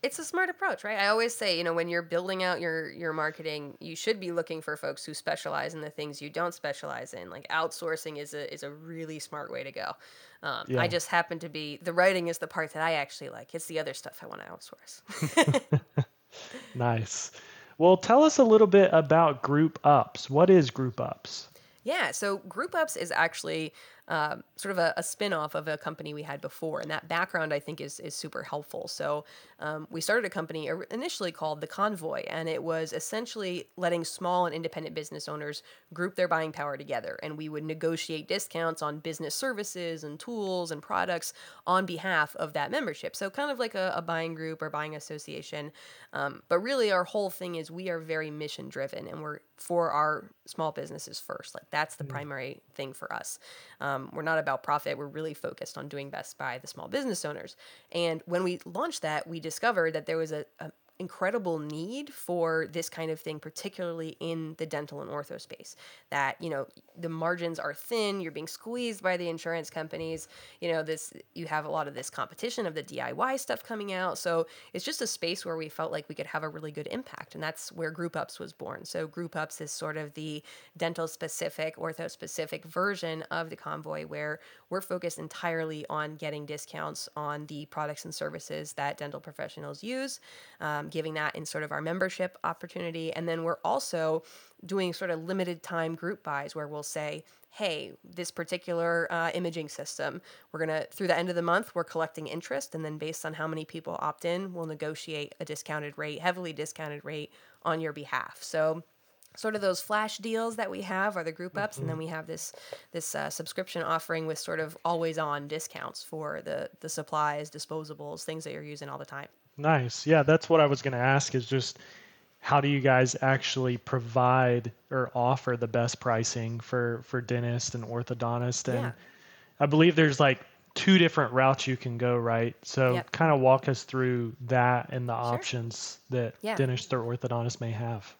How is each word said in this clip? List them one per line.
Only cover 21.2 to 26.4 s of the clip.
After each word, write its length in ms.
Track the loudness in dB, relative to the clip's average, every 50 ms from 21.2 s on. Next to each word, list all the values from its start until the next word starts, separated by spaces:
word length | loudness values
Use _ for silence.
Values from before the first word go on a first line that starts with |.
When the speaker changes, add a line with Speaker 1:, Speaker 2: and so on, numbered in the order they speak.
| _ -10 -10 -10 -12 -14 -20 -20 -20 -20 _ _ _
Speaker 1:
Yeah, 260 | -2 0 2 2 2
so 280 | 0 0 0 0 0 -2
Group 360 | -4 -10 -4 -4 -4 0 2
Ups 220 | 2 2 2 0
is 140 | -4 -4 0
actually, 640 | 2 2 2 2 2 -4 -4 -4 -2 -2 -4 -4 _ -14 -20 -20 -20 -20 _ -4
um, 340 | 0 0 0 0 -2 -6 -10 _ _
sort 160 | -10 -6 -4 0
of 60 | 2
a, 160 | 2 2 2
a 60 | 0 -2
spin-off 520 | -4 -4 -2 -2 0 0 0 -2 -2 -4
of 140 | -4 -2 -2
a 80 | -4
company 380 | -4 -4 -8 -8 -6 -10 -10 -8
we 80 | -8 -8
had 180 | -8 -8 -8